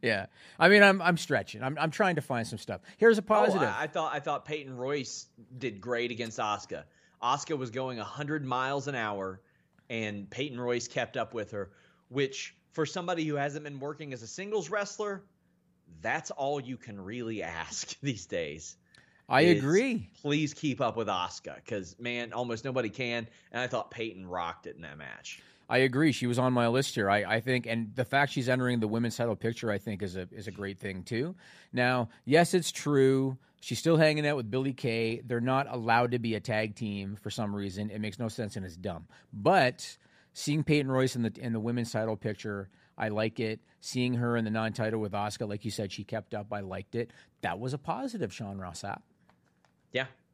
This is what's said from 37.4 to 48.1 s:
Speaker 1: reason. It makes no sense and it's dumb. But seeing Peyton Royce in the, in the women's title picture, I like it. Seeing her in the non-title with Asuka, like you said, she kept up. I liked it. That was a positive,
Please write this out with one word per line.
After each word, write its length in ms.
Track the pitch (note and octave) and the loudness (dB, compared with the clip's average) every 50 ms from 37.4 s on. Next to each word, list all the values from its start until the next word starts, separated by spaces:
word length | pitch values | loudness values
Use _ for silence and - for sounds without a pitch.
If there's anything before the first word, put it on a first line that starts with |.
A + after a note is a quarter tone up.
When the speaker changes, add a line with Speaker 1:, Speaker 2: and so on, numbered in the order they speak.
| A2+ G2+ G2+ | -4 -4 -2
Speaker 1:
reason. 360 | G#2 G2+ G2 F2+ G2 G#2 G#2+ | -4 -4 -4 -4 -6 -6 -6
It 100 | G2+ G#2+ | -6 -6
makes 160 | G#2+ G#2+ G2 - | -6 -6 -6 -4
no 120 | B2 A2+ | -6 -6
sense 260 | - - A#2 G2+ - | -4 -6 -8 -6 -6
and 100 | - F#2+ | -8 -10
it's 120 | F#2 E2 E2+ | -10 -12 -8
dumb. 280 | F#2 G#2 F2 D#2+ E2+ - - - _ _ | -6 -6 -6 -6 -10 -16 -20 -20 _ _
But 640 | - G#2 G2+ C#3+ F#3 F#3+ C#3+ B2+ - - - - - _ _ _ _ _ _ _ _ | -12 0 4 4 6 6 6 4 0 -2 -12 -14 -14 _ _ _ _ _ _ _ _
seeing 300 | - - D#3 C#3+ D#3 C#3+ | -6 -2 0 2 2 4
Peyton 260 | - D#3 D3 C#3+ C3 | 4 4 4 4 2
Royce 240 | C3 C3 C3 C3 - | 2 2 2 2 2
in 60 | B2 | 0
the, 120 | A#2 A2 - - | -2 -2 -2 -4
in 140 | - B2 A2+ | -6 -4 -4
the 60 | A2+ | -2
women's 320 | G#2+ A#2 A#2+ B2 A#2 A#2 | -2 -2 -2 -2 -2 -2
title 240 | - A2+ A2 A2 A2 G2+ | -2 -2 0 0 -2 -2
picture, 520 | - A2+ G#2 - - A2 G#2 G2+ G2 G2 _ _ _ _ _ - | -4 -6 -6 -6 -6 -6 -6 -6 -8 -10 _ _ _ _ _ -6
I 120 | - A2 | -4 -2
like 300 | G#2 G#2+ A2 A2 A2+ - | 0 0 -2 -2 -2 -2
it. 200 | A#2+ A2 A2 - _ _ _ _ | -4 -4 -4 -6 _ _ _ _
Seeing 360 | - - - B2+ B2 B2 B2 | -14 -6 -2 0 0 0 2
her 220 | A#2 A#2+ A#2+ A#2+ A#2 | 2 2 2 2 2
in 80 | A2+ | 0
the 40 | G#2+ | 0
non-title 480 | G#2+ A2 A2 A2 G#2 - A2+ A2 A2 A2 | 0 0 0 -2 -2 -2 -2 0 0 -2
with 120 | G#2+ G#2 | -2 -2
Asuka, 360 | F#2 G#2 G#2 G#2 G#2 - A#2 G#2+ | -2 -2 -2 -2 -4 -6 -6 -6
like 180 | G2+ G#2 - | -6 -6 -6
you 40 | A2+ | -6
said, 200 | G2+ - A2 F#2+ | -4 -4 -6 -6
she 120 | - - G#2 | -6 -10 -10
kept 300 | - - A2 G2+ _ - | -6 -6 -8 -6 _ -8
up. 180 | G#2 G#2 G#2 | -8 -8 -6
I 100 | G#2 G#2 | -8 -8
liked 340 | G2 F#2+ F#2 F2+ F#2+ _ - | -6 -6 -8 -8 -10 _ -6
it. 160 | - - - - - - _ _ _ | -6 -6 -6 -8 -20 -20 _ _ _
That 180 | - F#2 E2+ F#2+ | -4 -4 -4 -2
was 160 | A#2 C3 C3+ | -4 -6 -6
a 20 | C#3+ | -6
positive, 560 | - - D#3+ A3 C4+ C4+ | -4 -6 -6 -4 -4 -6